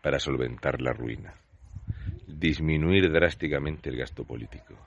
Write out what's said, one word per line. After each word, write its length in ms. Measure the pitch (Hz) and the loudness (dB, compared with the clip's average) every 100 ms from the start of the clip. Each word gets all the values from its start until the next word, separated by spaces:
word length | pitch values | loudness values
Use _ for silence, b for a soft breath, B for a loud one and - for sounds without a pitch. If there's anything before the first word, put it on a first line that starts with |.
para 200 | 76 69 | 2 0
solventar 600 | - 65 62 60 69 62 | 0 0 -2 -2 -2 0
la 120 | 64 | -2
ruina. 420 | 57 60 55 - - _ - - - - B B B - | -2 -4 -6 -10 -18 _ -20 -16 -14 -8 B B B -12
Disminuir 800 | 76 80 76 78 78 80 98 92 | 0 2 2 2 4 6 6 6
drásticamente 800 | 80 85 - 78 71 73 78 76 | 6 4 2 -2 -2 -2 -6 -6
el 60 | 62 | -6
gasto 260 | 62 - | -6 -8
político 560 | 60 58 57 - - 50 | -10 -10 -12 -14 -18 -20